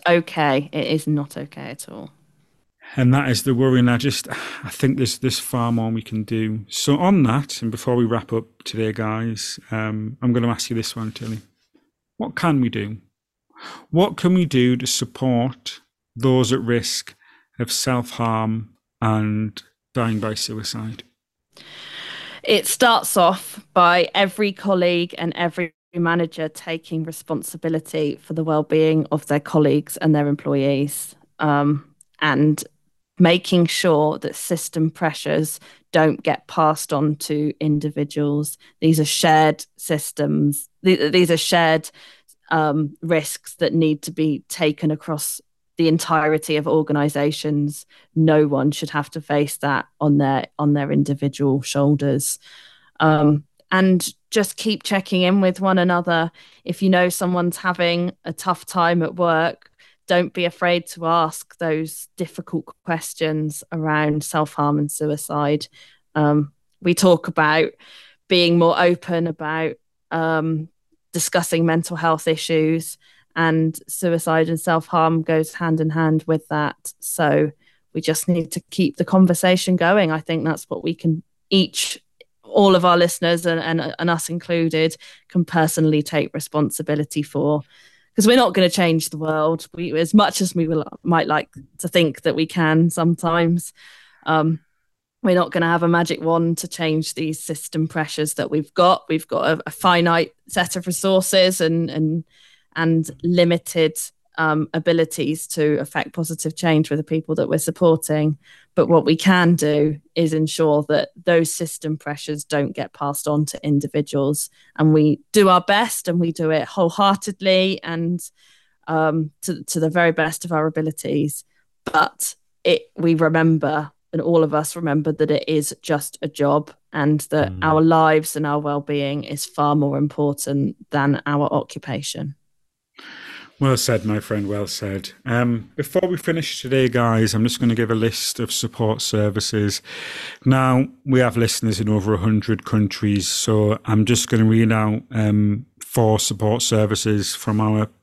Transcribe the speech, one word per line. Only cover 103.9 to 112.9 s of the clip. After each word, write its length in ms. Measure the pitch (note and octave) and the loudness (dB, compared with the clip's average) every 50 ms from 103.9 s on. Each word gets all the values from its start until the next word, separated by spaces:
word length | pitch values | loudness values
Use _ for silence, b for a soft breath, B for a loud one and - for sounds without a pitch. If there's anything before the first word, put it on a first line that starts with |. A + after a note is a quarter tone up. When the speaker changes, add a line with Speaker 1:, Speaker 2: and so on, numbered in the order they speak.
| D#3 - - - _ _ _ _ - D#3+ | 0 -4 -12 -12 _ _ _ _ -4 -2
Speaker 1:
um, 300 | D#3+ D#3 D3+ D#3 D3+ - - | 0 2 2 0 0 -2 -4
abilities 720 | E3 E3 F3 E3+ E3 D#3+ D#3+ - - C3 C#3+ D#3 D#3+ - | -2 0 2 2 2 2 0 0 -4 -2 -2 -2 -4 -6
to 320 | - - E3 D3+ D3+ D3 - | -8 -4 0 2 2 2 0
affect 320 | - - - D#3 - - | -2 -4 -4 -6 -6 -4
positive 420 | - F3 D#3+ D#3 E3 - - D#3 - | -6 -6 -6 -6 -6 -6 -6 -8 -6
change 360 | - F3+ E3 D#3 D3+ D#3 - | -2 0 2 4 4 2 2
with 80 | D3 D#3 | -2 -4
the 60 | D3+ | -4
people 300 | - D#3+ D#3+ - - D#3 | -2 -4 -4 -2 -4 -2
that 120 | - - - | -2 -2 -2
we're 100 | - D#3 | -2 -2
supporting. 800 | - E3 D#3 - F#3 E3 D#3+ D#3 - - D3+ D3+ D3+ D#3 D3 b b b b b b b b | -2 -4 -2 2 4 4 4 2 0 -2 -2 0 0 0 -2 b b b b b b b b
But 120 | F3 D3 | 0 2
what 200 | - E3+ D#3+ D3+ | 6 4 4 6
we 100 | - D#3+ | 4 0
can 380 | D#3+ - F#3+ F#3 F3+ F3 E3+ F3 | 2 4 4 4 6 6 4 4
do 440 | D3+ D3 D3+ D3 D3 D3 D#3 D3+ D3 _ _ - | 4 2 2 2 2 2 0 0 -4 _ _ -2
is 200 | E3 E3+ D#3 D#3 | -2 0 0 2
ensure 500 | D#3 D#3 D#3 - - D#3+ D3+ D3 D3+ D3 - | 0 -2 -2 0 0 2 2 2 2 2 0
that 180 | D3+ - - - _ - - | 0 0 0 -2 _ -6 0
those 280 | F3+ E3+ E3 E3 D#3+ | 2 2 2 2 0
system 440 | - - E3+ D#3 - - - D#3 D#3 | -2 -6 -6 -8 -8 -8 -6 -6 -6
pressures 480 | D3+ - D3+ D3 D3 - D#3+ D3+ D3+ - | -6 -6 -10 -10 -8 -8 -8 -8 -8 -6
don't 280 | - D#3 C#3+ C#3+ - | -4 -2 -2 -2 -2
get 200 | - - G#2+ - | -4 -8 -10 -10